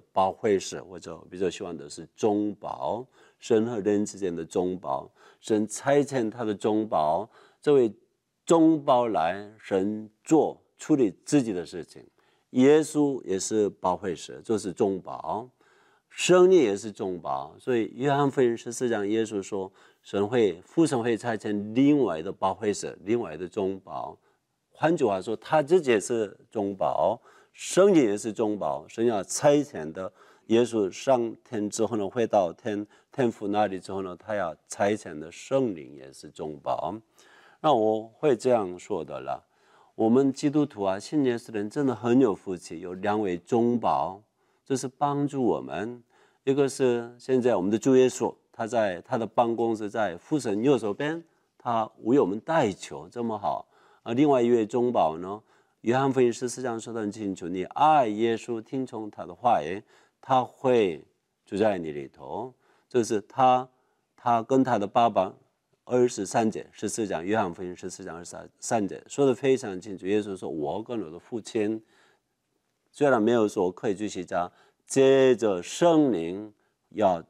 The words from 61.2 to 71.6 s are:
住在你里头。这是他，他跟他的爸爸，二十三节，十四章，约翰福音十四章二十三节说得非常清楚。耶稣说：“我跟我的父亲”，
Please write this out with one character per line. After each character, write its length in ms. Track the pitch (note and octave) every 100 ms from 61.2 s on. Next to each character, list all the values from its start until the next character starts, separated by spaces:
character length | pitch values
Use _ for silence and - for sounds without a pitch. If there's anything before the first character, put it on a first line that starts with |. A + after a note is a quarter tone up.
| _ _ _
住 100 | G2+
在 220 | G#2+ F#2
你 120 | D#2+
里 160 | D2 C#2
头。 460 | - C2+ F2 B2+ B2 _ _ _
这 160 | B2+
是 160 | G#2+ A2
他， 440 | - - C3 B2+ B2+ _ _ _ _
他 280 | _ B2 A#2+
跟 200 | A2 C3+
他 160 | B2 A#2
的 80 | G2+
爸 220 | - A#2
爸， 240 | G2+ F#2+ - _ _ _ _
二 220 | - B2 B2
十 180 | A#2+
三 240 | F#2+ B2 A2+
节， 160 | F2 -
十 180 | - G#2+
四 160 | G#2
章， 200 | G#2 E2
约 120 | F2 G#2+
翰 160 | F#2+
福 120 | E2+
音 100 | F2+
十 160 | F2+ F#2
四 140 | -
章 120 | F#2 E2
二 80 |
十 120 | F2 F2 E2 _
三 260 | - A#2+ F#2+
节 160 | C#2+ -
说 180 | - C#3
得 80 |
非 220 | A#2+ C3+ C3
常 240 | A2 F#2
清 180 | F2 F2+
楚。 80 | F2+
耶 160 | G#2+
稣 140 | G#2 F#2
说 120 | -
：“我 320 | D#2 D2 F#2
跟 200 | A2+ A#2+
我 100 | E2
的 80 | F2
父 220 | - A#2+
亲”， 420 | - A2+